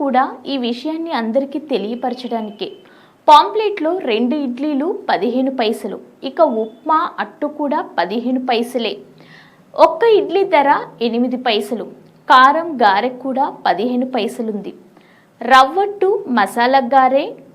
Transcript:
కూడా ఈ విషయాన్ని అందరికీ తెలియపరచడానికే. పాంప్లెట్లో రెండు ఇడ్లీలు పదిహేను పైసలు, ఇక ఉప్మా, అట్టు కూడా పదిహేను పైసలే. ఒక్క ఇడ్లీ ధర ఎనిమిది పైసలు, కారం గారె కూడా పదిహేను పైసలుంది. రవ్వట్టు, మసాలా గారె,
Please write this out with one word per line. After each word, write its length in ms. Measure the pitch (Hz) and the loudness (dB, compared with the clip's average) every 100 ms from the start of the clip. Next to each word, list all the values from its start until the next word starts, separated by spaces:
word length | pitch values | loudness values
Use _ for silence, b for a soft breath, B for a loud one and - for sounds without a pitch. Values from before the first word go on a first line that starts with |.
కూడా 320 | 277 247 285 - - | 0 2 0 -4 -6
ఈ 100 | 277 240 | -4 -2
విషయాన్ని 420 | 240 302 320 330 262 | -4 -6 -6 -4 -4
అందరికీ 360 | 226 247 277 311 - | -2 -2 -2 -6 -4
తెలియపరచడానికే. 960 | 226 208 240 254 247 240 233 214 208 190 - - b b b - | -4 -4 -6 -6 -6 -6 -6 -8 -10 -12 -14 -20 b b b 4
పాంప్లెట్లో 680 | - 392 415 427 403 311 370 | 4 4 0 -4 -2 -4 -4
రెండు 380 | 277 220 240 302 | -2 -2 0 -2
ఇడ్లీలు 640 | 269 240 302 277 320 - - | -4 -6 -4 -2 -4 -4 -4
పదిహేను 420 | 180 233 247 262 254 | -2 0 0 -2 -2
పైసలు, 400 | 220 214 214 185 - _ 269 | -2 -2 -6 -12 -16 _ -6
ఇక 140 | 262 220 220 | 0 0 0
ఉప్మా, 480 | 220 - 311 311 339 - | -6 -6 -2 0 -2 -6
అట్టు 240 | 208 - 294 | -10 -6 -8
కూడా 320 | 294 285 302 - - | -4 -4 -4 -4 -4
పదిహేను 420 | 180 226 233 254 254 | -4 -2 -2 -4 -2
పైసలే. 480 | 233 240 254 220 - - - B B B B B - 214 | -2 -2 -4 -4 -8 -16 -20 B B B B B 0 2
ఒక్క 180 | 320 466 403 | 2 4 4
ఇడ్లీ 240 | 294 370 381 | 2 0 2
ధర 160 | 302 277 330 - - 233 | 2 4 2 -2 -4 -2
ఎనిమిది 300 | 233 254 254 254 | 0 -2 -2 0
పైసలు, 380 | 214 - 220 175 - - _ - | -2 -2 -8 -10 -16 -20 _ 4
కారం 380 | 262 262 311 339 262 | 8 8 4 -2 2
గారె 260 | 220 196 247 254 269 | 2 4 0 -4 -4
కూడా 200 | 262 302 - - | -2 -2 -2 -2
పదిహేను 420 | 175 247 247 254 233 | 0 0 -2 -2 -2
పైసలుంది. 580 | 202 - 220 208 - - - _ b b b b 233 | -4 -4 -6 -6 -8 -14 -20 _ b b b b 4
రవ్వట్టు, 580 | 262 269 339 403 - 370 415 311 240 | 6 6 2 -2 0 0 0 0 0
మసాలా 440 | 196 240 240 269 240 269 | 0 2 2 2 4 4
గారె, 300 | 262 269 381 - - | 4 2 -2 -10 -18